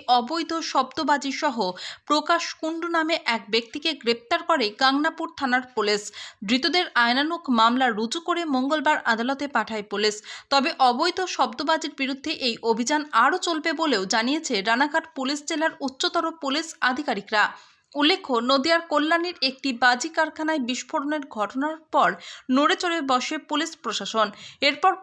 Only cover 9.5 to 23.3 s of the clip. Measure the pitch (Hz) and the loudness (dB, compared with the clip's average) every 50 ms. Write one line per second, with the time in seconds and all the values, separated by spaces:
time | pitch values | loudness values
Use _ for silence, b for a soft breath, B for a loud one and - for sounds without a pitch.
9.5 | - 233 214 - 226 214 208 - 202 202 208 214 208 208 - B B B B B | -2 -2 -2 -2 -4 -8 -6 -6 -4 0 0 0 0 -2 -8 B B B B B
10.5 | 277 277 254 330 - - 269 247 240 247 320 359 349 381 370 349 - - 277 226 | 2 2 2 2 2 4 4 4 4 4 2 0 0 0 -2 -2 0 0 0 0
11.5 | 226 - 311 311 320 311 320 302 285 - 269 254 277 269 - 302 320 - 269 240 | -2 -2 0 0 0 0 0 -4 -6 -4 -4 -4 -4 -4 -6 -6 -6 -2 -2 -2
12.5 | 226 - - 233 226 214 247 233 302 302 294 302 - 226 240 285 330 370 - 349 | -2 0 0 0 0 0 0 0 0 0 0 0 2 4 4 4 4 2 0 -2
13.5 | 330 311 302 330 320 302 320 302 247 196 190 185 240 226 226 247 294 320 320 - | -2 -2 -2 -2 -2 0 0 2 2 0 0 0 0 0 0 0 -2 -2 -2 -2
14.5 | 254 196 190 226 226 247 285 294 302 320 320 - - 269 262 262 302 294 - - | -2 -2 0 2 2 2 2 2 0 -2 -2 -4 -6 -6 -6 -4 -4 -6 -6 -6
15.5 | 330 302 311 320 320 - 277 262 262 - - 349 - 339 320 330 320 - - 269 | -2 0 0 -2 -2 -4 -6 -6 -4 -2 -2 0 0 0 -2 -2 -4 -6 -4 -2
16.5 | 262 311 320 - - - - 247 254 285 294 294 240 196 202 - 220 208 196 - | -2 -2 -4 -6 -4 -2 0 0 0 0 -2 -4 -4 -4 -4 -2 2 2 2 2
17.5 | - B B B B B B B - 285 285 302 381 370 - - 262 226 233 254 | 0 B B B B B B B -2 2 2 4 2 2 0 -2 -2 0 2 2
18.5 | 277 285 262 330 330 339 330 - 302 294 294 311 339 339 339 359 349 - - 269 | 2 2 4 4 2 2 2 0 0 0 2 2 2 0 0 -2 -4 -4 -4 -4
19.5 | 262 - - 277 247 233 262 247 247 240 - 320 - 330 311 311 311 - 311 311 | -4 -4 -4 -4 0 2 4 4 4 2 0 -2 -2 -2 -2 -2 -2 -4 -2 0
20.5 | 320 311 247 226 254 240 - - - 311 277 294 302 302 277 285 - 220 208 196 | 0 0 -2 -2 -4 -6 -6 -6 -4 -4 -2 -2 -4 -4 -6 -8 -6 -6 -6 -4
21.5 | - 262 285 311 311 311 - _ - 294 226 175 185 - B B B B B B | -4 -4 -4 -4 -4 -8 -6 _ 2 4 4 4 2 -2 B B B B B B
22.5 | 254 277 294 320 381 - - 349 339 330 285 269 254 247 247 - | 2 4 4 4 2 2 0 0 -2 0 0 2 0 0 0 -2